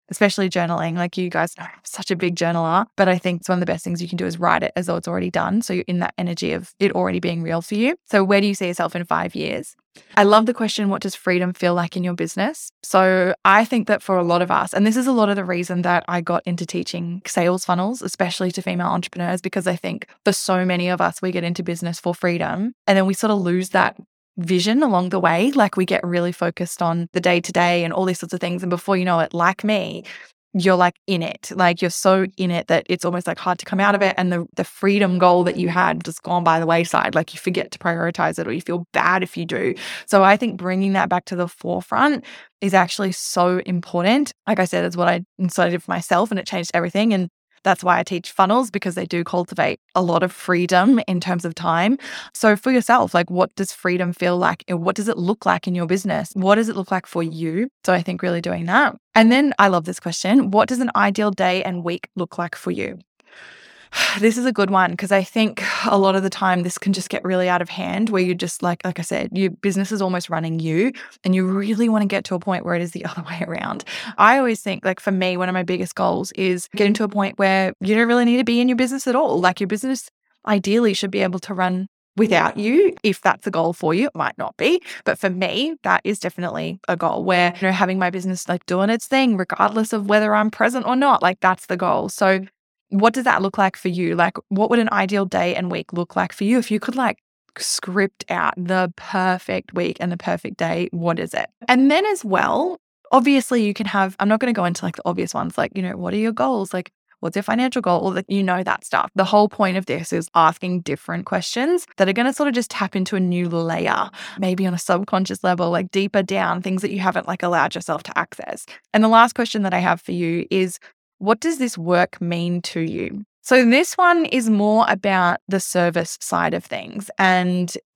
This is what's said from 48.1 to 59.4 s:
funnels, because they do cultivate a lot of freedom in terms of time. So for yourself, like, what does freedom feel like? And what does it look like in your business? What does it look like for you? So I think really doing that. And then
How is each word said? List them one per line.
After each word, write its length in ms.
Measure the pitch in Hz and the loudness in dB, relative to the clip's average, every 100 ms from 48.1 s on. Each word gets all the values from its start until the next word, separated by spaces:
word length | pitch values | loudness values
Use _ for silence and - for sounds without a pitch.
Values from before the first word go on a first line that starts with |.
| 175 - | -6 -4
funnels, 400 | - 233 233 240 | 2 4 4 0
because 240 | 190 190 180 | -4 -4 -4
they 100 | 175 | -4
do 180 | 175 | -4
cultivate 560 | 170 180 175 190 143 - _ - | -2 -2 -2 -2 -2 -2 _ 0
a 60 | |
lot 220 | 175 170 | 2 2
of 80 | 180 | 0
freedom 680 | - - 175 170 180 202 240 - | -4 -2 0 4 4 6 4 2
in 120 | 180 | -2
terms 260 | 180 175 170 | -2 -2 -4
of 100 | 165 | -4
time. 420 | 170 165 196 277 - - - | 0 2 2 0 -4 -14 -14
So 220 | - 214 208 | 2 4 4
for 160 | 262 | 4
yourself, 420 | 254 - 240 - | 2 4 4 4
like, 160 | 170 175 | 2 2
what 240 | 180 - - | 0 0 -2
does 160 | 190 | -8
freedom 420 | - 185 180 175 | -4 -2 0 -2
feel 240 | 175 180 180 | -2 0 2
like? 260 | 180 165 - | 0 -2 -4
And 140 | 175 | -4
what 140 | 175 196 | -2 -2
does 120 | 208 | -2
it 100 | - | -2
look 280 | 180 220 - | -2 0 0
like 220 | 180 - | 0 0
in 80 | 180 | -2
your 100 | 170 | 0
business? 460 | 190 190 160 165 | -2 -2 -4 -4
What 220 | 202 190 208 | -2 2 4
does 140 | 220 | 2
it 60 | 202 | -4
look 160 | 180 | -4
like 140 | 185 - | -4 -4
for 180 | 175 | -6
you? 460 | 165 160 165 170 247 _ - | -4 -4 -4 -4 -4 _ 0
So 80 | |
I 80 | 180 | 0
think 200 | 170 180 | 0 -4
really 200 | 185 170 | -2 -2
doing 240 | 175 175 170 | -4 -4 0
that. 300 | 220 294 - _ 226 | 0 0 -4 _ 4
And 160 | 226 | 6
then 220 | 254 | 6